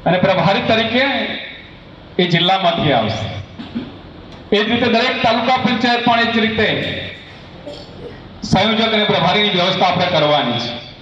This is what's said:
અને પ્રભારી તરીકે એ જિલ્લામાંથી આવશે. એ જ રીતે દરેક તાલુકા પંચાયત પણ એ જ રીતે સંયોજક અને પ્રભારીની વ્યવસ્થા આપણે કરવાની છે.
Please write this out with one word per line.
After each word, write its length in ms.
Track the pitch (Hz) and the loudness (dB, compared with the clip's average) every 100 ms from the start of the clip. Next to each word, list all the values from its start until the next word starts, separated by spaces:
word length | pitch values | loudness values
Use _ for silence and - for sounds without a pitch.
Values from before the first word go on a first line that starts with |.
અને 120 | - 180 | 2 2
પ્રભારી 400 | 196 180 170 233 233 | 4 4 2 2 2
તરીકે 340 | 220 220 247 277 240 214 - - - - - - - - - | 2 2 0 0 -2 -4 -8 -12 -16 -20 -20 -20 -20 -6 -2
એ 60 | 175 | 2
જિલ્લામાંથી 600 | 170 180 190 175 - 143 | 2 2 2 2 2 2
આવશે. 340 | 123 107 101 - - - - - - - - - - - - - | 2 0 -4 -6 -10 -12 -14 -10 -10 -10 -14 -18 -18 -18 -18 0
એ 20 | 208 | 2
જ 20 | 220 | 2
રીતે 180 | 240 240 | 2 2
દરેક 220 | 220 254 254 | 2 2 2
તાલુકા 360 | 240 233 240 254 214 | 2 2 2 2 2
પંચાયત 360 | 233 247 240 | 2 2 2
પણ 160 | 247 233 | 2 2
એ 20 | 226 | 2
જ 20 | 220 | 2
રીતે 240 | 220 220 196 143 - - - - - - - - - - - - - - - - - | 0 0 0 0 -4 -6 -10 -14 -18 -20 -18 -18 -16 -16 -16 -16 -16 -16 -18 -14 0
સંયોજક 420 | 185 214 220 220 214 | 2 4 2 2 2
અને 100 | 202 | 2
પ્રભારીની 420 | 170 170 208 202 180 | 2 2 2 2 2
વ્યવસ્થા 300 | 180 - 185 | 0 2 2
આપણે 180 | 170 175 | 2 0
કરવાની 460 | 165 151 147 123 113 | 2 4 2 2 -2
છે. 80 | - - - - | -4 -8 -14 -18